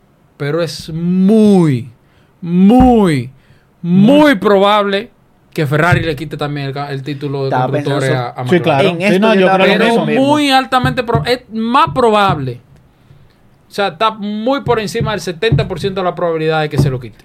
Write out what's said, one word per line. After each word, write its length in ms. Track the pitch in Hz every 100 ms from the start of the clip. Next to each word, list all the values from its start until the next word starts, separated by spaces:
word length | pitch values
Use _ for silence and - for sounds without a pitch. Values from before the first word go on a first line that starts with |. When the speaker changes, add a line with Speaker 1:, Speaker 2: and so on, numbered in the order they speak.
| _ _ _ -
Speaker 1:
Pero 240 | 143 165
es 300 | 160 - -
muy, 1000 | 160 175 185 190 220 214 190 160 123 - - _ _ _ -
muy, 920 | 170 175 196 254 254 233 190 139 123 - _ _ _ -
muy 400 | 170 185 214 294
Speaker 2:
Muy. 140 | 302 208
Speaker 1:
probable 760 | 208 196 202 208 202 196 240 _ _ _ _
que 140 | - 143
Ferrari 360 | 147 170 175
le 140 | 165 143
quite 220 | 156 147
también 300 | 147 143 139
el 60 |
ca-, 180 | 139 143
el 100 | 135
título 400 | 135 135 143 139
de 40 | 135
Speaker 3:
Estaba 220 | 131 131
pensando 240 | 139 143 139
Speaker 1:
constructores 320 | 135 131 123
Speaker 3:
eso. 80 | -
Speaker 1:
a, 40 |
a 40 | 127
Speaker 2:
Sí, 80 | 175
Speaker 1:
McLaren. 40 |
Speaker 2:
claro. 280 | 160 139 190
Speaker 3:
En 80 | 165 180
Speaker 2:
Sí, 60 | 185
Speaker 3:
esto 120 | 220
Speaker 2:
no, 60 |
Speaker 3:
yo 60 | 208
Speaker 2:
yo 60 | 185
Speaker 3:
estaba 160 | 190
Speaker 2:
creo 100 | 185
lo 60 | 202
Speaker 1:
Pero 60 | 226
Speaker 2:
mismo. 200 | 226 156
Speaker 3:
pensando 160 | 151
mismo. 60 | 277
Speaker 1:
muy 180 | 302 285
altamente 520 | 262 262 262 254 247
pro-, 200 | 233 226 -
es 140 | 254 -
más 360 | 220 226 254 330 262
probable. 680 | 240 208 196 156 131 120 _ - _ _ _ - _ _ _ _ _
O 40 |
sea, 140 | - 196
está 220 | 156 220
muy 500 | 202 208 214 226 277
por 180 | 240 226
encima 320 | 208 226 220
del 80 | 202
setenta 480 | 190 165 226 - 196
por 120 | 175
ciento 220 | 196 190
de 40 | 180
la 80 | 180
probabilidad 460 | 170 160 156 156
de 80 | 151
que 80 | 143
se 140 | 139
lo 80 | 127
quite. 180 | 113 -